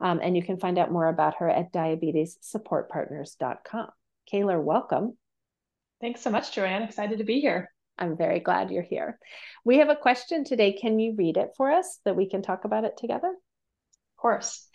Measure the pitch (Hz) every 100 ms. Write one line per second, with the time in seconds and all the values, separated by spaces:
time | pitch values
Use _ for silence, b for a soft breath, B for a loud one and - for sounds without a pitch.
0 | 185 170 180 175 175 180 185 180 165 170
1 | 160 160 156 - 170 - 175 180 160 160
2 | 160 156 165 - - 214 - 160 - 156
3 | 147 147 143 - 127 - - 226 - -
4 | _ _ - 202 202 175 147 214 - 143
5 | 226 - _ _ _ _ _ _ _ -
6 | - 240 - 208 - - 190 196 220 -
7 | 208 220 214 254 285 175 185 _ _ -
8 | 175 156 160 175 175 180 185 185 175 -
9 | - - B B B B 233 269 302 294
10 | 254 247 - 330 277 240 202 196 233 220
11 | 226 214 165 170 - - 269 330 370 -
12 | 208 180 190 196 190 185 214 214 220 -
13 | 233 240 349 370 _ _ _ _ _ _
14 | _ _ 233 208 - - -